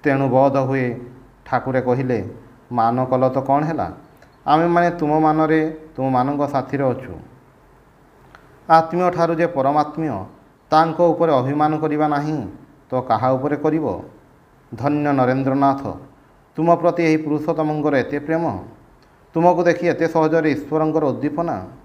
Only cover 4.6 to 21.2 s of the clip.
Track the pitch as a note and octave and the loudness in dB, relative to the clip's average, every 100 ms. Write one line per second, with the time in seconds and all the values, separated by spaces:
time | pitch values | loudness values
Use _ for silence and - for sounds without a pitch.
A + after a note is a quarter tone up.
4.6 | E3+ E3+ F3 F3 D3 D3+ D#3 D#3 D#3 D#3+ | 4 2 2 0 0 2 2 2 2 2
5.6 | D#3+ D#3 - - C3 B2+ C3 C#3+ C#3+ C#3 | 0 -6 -14 -6 -2 0 0 -2 -2 -2
6.6 | B2+ C#3 C3+ A#2 - D#2+ - - - _ | -4 -2 -2 -2 -8 -16 -18 -20 -20 _
7.6 | _ _ _ _ _ _ - - - - | _ _ _ _ _ _ -20 -20 -20 -20
8.6 | - E3 E3 F3 F3+ D#3 E3 E3 E3+ C3+ | 4 4 4 0 0 2 0 2 0 0
9.6 | C3+ D3 D3 D#3+ D#3+ G#2 F#2+ - - _ | 0 0 -2 -4 -6 -6 -8 -18 -20 _
10.6 | _ D#3 E3 D#3+ F3 E3 E3 C#3 B2+ D3 | _ 2 2 2 2 2 2 2 0 0
11.6 | D3+ D#3 D#3 D3 D3+ D3 D3 D#3 G2 - | 0 0 -2 0 0 0 -2 -6 -8 -14
12.6 | - - _ B2+ B2+ A2 B2+ C3 C#3+ D3 | -20 -20 _ -6 0 0 2 0 -2 -2
13.6 | D#3 D#3 C#3+ F2 - - _ _ _ _ | -2 -2 -4 -6 -10 -20 _ _ _ _
14.6 | _ A#2 C3+ D3 D3 C#3 B2+ C3 C3+ C#3 | _ -6 -2 0 0 2 2 2 0 2
15.6 | C#3 C3+ G#2+ E2 - - _ _ _ - | 2 0 -6 -10 -16 -20 _ _ _ -2
16.6 | E3 E3+ E3+ E3+ E3 D#3 D#3 D3+ D3+ D#3 | 2 4 2 2 2 0 0 -4 -2 -2
17.6 | D#3 D3+ D3 C#3 A#2 C#3+ D3 D#3+ E3 F#2+ | -2 0 0 0 -2 -6 -4 -2 -2 -6
18.6 | - - _ _ _ _ _ E3 F3 E3+ | -12 -20 _ _ _ _ _ 2 4 4
19.6 | F3 E3+ F3 - D#3+ E3 D#3 E3 D#3 C3+ | 2 2 0 0 0 2 2 2 2 -2
20.6 | - D#3 D#3 D#3 D3 A2+ | -2 -2 0 0 0 -2